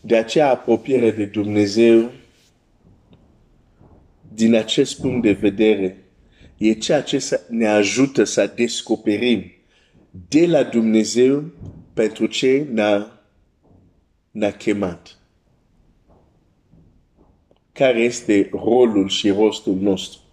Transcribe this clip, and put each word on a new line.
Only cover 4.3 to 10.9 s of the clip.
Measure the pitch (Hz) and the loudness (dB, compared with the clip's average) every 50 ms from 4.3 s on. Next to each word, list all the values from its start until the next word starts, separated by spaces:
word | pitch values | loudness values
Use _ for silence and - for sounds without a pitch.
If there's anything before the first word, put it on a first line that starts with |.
| 107 | -4
din | 107 113 113 117 | 0 2 2 2
acest | 110 110 - - 151 135 131 - - | 2 0 0 0 0 0 0 -2 -6
punct | - 131 127 123 | -6 -4 -4 0
de | 110 104 | 0 0
vedere, | 98 95 107 104 95 101 110 110 107 98 95 92 95 - _ _ _ _ _ _ _ _ - - _ | 0 2 0 -2 0 2 2 2 2 2 -2 -6 -6 -10 _ _ _ _ _ _ _ _ -20 -20 _
e | _ 107 107 110 | _ 0 0 0
ceea | 107 - - 170 143 | 0 -2 -2 -2 -2
ce | - - - 135 | 0 -2 -6 -6
să | - - 127 120 - - | -4 -4 -6 -6 -6 -6
ne | 117 113 113 | -4 -2 0
ajută | 107 107 107 104 98 101 120 135 135 - - 107 | 2 2 2 2 0 0 0 0 0 2 0 0
să | - - - 101 104 - | 0 0 -2 -2 -2 -2
descoperim | - 120 113 - - - - 113 107 - 110 104 101 120 123 117 98 90 - _ _ _ _ _ _ _ _ _ _ _ _ _ 92 - | -4 -4 -4 -4 -10 -4 -4 -6 -2 -2 -4 -2 0 0 0 0 -2 -2 -10 _ _ _ _ _ _ _ _ _ _ _ _ _ -20 -12
de | _ 139 151 175 | _ -2 0 0
la | 170 165 143 127 | 2 2 0 0
Dumnezeu | - - 117 113 110 | 0 -2 -2 0 2